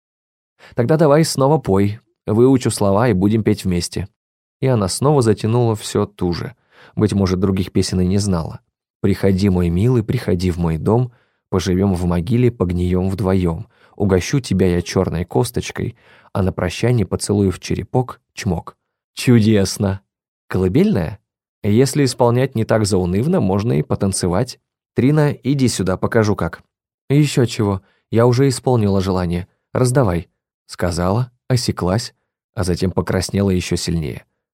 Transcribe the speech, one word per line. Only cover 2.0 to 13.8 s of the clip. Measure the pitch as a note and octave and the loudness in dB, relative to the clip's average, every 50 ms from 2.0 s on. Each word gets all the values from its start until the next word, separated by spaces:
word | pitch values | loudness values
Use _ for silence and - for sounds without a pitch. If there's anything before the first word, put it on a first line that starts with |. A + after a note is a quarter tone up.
| _ _ _ _ _ - | _ _ _ _ _ -2
Выучу | G#2+ G#2+ B2 C3 C3+ B2 - A2+ | 2 4 4 6 4 4 2 0
слова | G#2+ - G#2 G2+ G2 G2+ A#2 B2+ | -2 0 0 2 2 2 2 2
и | G#2 | 2
будем | F2+ F#2 G#2 A2 A2+ G2+ | 2 2 2 2 2 2
петь | G#2+ G#2+ - - | 0 0 0 -2
вместе». | F#2+ F2 F2 E2+ - - G2 F2 - _ _ _ _ _ _ _ _ _ - | -2 -2 -2 -2 -4 -6 -8 -10 -10 _ _ _ _ _ _ _ _ _ -4
И | - C3 | -2 0
она | C3 A2+ G2+ | 0 0 0
снова | F2+ - - B2 C#3 D#3 C#3 A#2 | -2 -2 -2 0 2 2 2 2
затянула | A2+ G#2 - - A2 A2+ B2 A#2+ A#2 A2 | 2 2 0 0 -2 0 0 0 0 -2
всё | G#2 - - - - G#2 | -4 -6 -4 -4 -2 -2
туже. | - _ - F#2+ F2+ E2+ D2+ - - - _ _ _ _ - - - - | -4 _ -4 -4 -4 -4 -4 -6 -10 -14 _ _ _ _ -20 -16 -8 -2
Быть | - A2 G2 - | 0 0 2 2
может, | G2+ G2 F2+ F#2 F2+ | 2 0 0 0 0
других | G2 G2 G2 F#2+ F#2 - - | 0 0 0 -2 -2 -2 -2
песен | G2+ F#2+ - - F#2 | -2 -2 0 0 -2
и | F#2 | 0
не | F2+ F#2+ G2+ | 0 0 0
знала. | G2+ G#2 F#2 E2 D#2 - - - _ _ _ _ _ _ _ _ | 0 0 -2 -2 -4 -6 -10 -16 _ _ _ _ _ _ _ _
«Приходи, | - G2+ F#2+ - - G2 F#2+ F#2 G2 G2+ | -2 -2 0 0 0 0 2 2 2 2
мой | F2+ F2+ F2 E2+ | 2 2 0 0
милый, | E2+ F2 G#2 B2 C3 A#2+ G2+ | 0 0 2 2 2 0 0
приходи | - - B2 - - F#2 F2 F2+ F#2 E2+ | -2 -4 -4 -2 -2 -2 0 0 -2 -2
в | F2+ | -2
мой | E2+ E2 D#2+ D#2 | -2 -2 -2 -2
дом, | C#2 - G#2+ A#2+ B2+ B2 - _ _ _ _ _ _ - | 0 0 2 2 0 -2 -6 _ _ _ _ _ _ -6
поживём | - F#2+ E2+ F#2+ F2+ F2+ G2+ G2+ F#2 | -4 -4 -2 0 0 0 0 0 0
в | F2 F2+ | 0 0
могиле, | F2 F2 F2 E2 E2+ A2+ A#2+ B2 A#2+ A#2 | 0 -2 -2 -2 0 0 2 2 0 0
погниём | - F#2 F2+ F2+ F2 F2+ F2+ F2+ F2+ F#2 F#2+ | 0 -2 -2 -2 -2 -2 0 0 0 0 -2
вдвоём. | F#2+ F2 F#2+ F#2 F#2+ F#2+ F2+ E2+ E2 D#2+ G#2+ - _ _ | -4 -2 -2 0 0 2 0 0 -2 -4 -8 -14 _ _